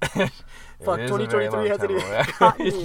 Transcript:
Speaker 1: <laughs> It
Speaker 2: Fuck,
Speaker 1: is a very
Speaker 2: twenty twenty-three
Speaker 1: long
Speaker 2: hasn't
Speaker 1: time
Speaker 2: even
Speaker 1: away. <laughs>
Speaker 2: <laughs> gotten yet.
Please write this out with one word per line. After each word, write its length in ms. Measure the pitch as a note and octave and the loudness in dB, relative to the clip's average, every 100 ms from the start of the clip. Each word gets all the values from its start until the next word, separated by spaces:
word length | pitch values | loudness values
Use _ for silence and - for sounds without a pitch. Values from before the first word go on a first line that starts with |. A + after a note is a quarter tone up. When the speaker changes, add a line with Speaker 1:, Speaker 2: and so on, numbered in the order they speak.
Speaker 1:
<laughs> 280 | D#3 - F#3 - - - - - | -4 0 -2 -4 -16 -18 -18 -6
It 60 | - | -2
Speaker 2:
Fuck, 140 | G#2+ | -2
Speaker 1:
is 100 | B2 | 0
a 80 | G3+ | -2
very 100 | - | 0
Speaker 2:
twenty 0 | |
twenty-three 220 | - G#3 | 0 2
Speaker 1:
long 180 | - G#3 | 0 0
Speaker 2:
hasn't 220 | G3+ G3+ | 0 0
Speaker 1:
time 80 | F#3 | -2
Speaker 2:
even 140 | - | 0
Speaker 1:
away. 120 | A3 - | 0 0
<laughs> 20 | |
Speaker 2:
<laughs> 60 | - | 4
gotten 260 | A3+ - - | 4 6 0
yet. 80 | G3 | -2